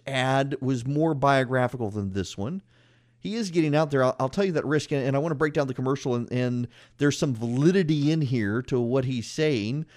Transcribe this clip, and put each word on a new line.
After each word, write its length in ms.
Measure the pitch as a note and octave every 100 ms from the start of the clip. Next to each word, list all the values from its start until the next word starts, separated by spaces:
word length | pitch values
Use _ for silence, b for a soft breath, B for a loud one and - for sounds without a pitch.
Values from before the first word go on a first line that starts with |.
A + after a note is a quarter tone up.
| -
ad 500 | C3+ B2+ C3+ C#3 C#3+
was 240 | B2+ B2+ B2+
more 300 | D3 D#3+ C#3+
biographical 760 | C#3 C3+ B2 B2+ B2 B2 G#2+
than 240 | G#2 G2
this 240 | G2 F2 -
one. 240 | G#2+ F#3+ b b b b b b
He 160 | F3+ A3+
is 140 | G3
getting 240 | E3+ D#3
out 160 | D3+ D3+
there. 140 | C#3
I'll, 120 | B2+ -
I'll 100 | C3+
tell 140 | G3 G3
you 60 |
that 140 | D3+ C3+
risk, 260 | D3 -
and, 160 | C#3+ C3
and 80 | C#3
I 40 |
wanna 140 | E3
break 200 | C3+ D3+
down 120 | D3+ C3+
the 80 |
commercial, 400 | B2+ C3 C#3 C3+
and, 180 | A#2+ A#2+
and 360 | B2 B2 B2 B2 b b -
there's 180 | C#3+ -
some 160 | D3+
validity 760 | A2+ A#2 B2 D#3 F#3+ D#3 D#3 C#3+
in 100 | D#3+
here 400 | C3 B2 G2+ A2+
to 160 | - B2+
what 260 | A#2+ C3 B2+
he's 220 | B2 -
saying. 600 | - D#3 A#2+ G#2 C#3+ -